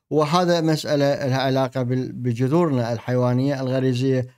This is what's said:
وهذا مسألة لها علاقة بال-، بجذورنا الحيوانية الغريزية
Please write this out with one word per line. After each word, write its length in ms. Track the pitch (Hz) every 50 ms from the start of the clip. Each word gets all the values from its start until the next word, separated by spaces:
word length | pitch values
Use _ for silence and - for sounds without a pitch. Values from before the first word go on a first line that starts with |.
| _ _
وهذا 500 | 139 151 151 143 160 180 185 170 175 170
مسألة 680 | 160 160 160 156 - - 151 143 139 139 143 - 143
لها 120 | 135 127 131
علاقة 440 | 131 135 131 131 131 123 - 135 127
بال-، 300 | 120 127 127 127 - -
بجذورنا 800 | 123 123 127 117 113 131 127 143 170 180 160 139 123 117 113 120
الحيوانية 680 | 113 - - 127 123 123 123 123 127 131 139 143 131
الغريزية 680 | 131 127 127 131 131 131 127 120 131 135 131 131 123 127 -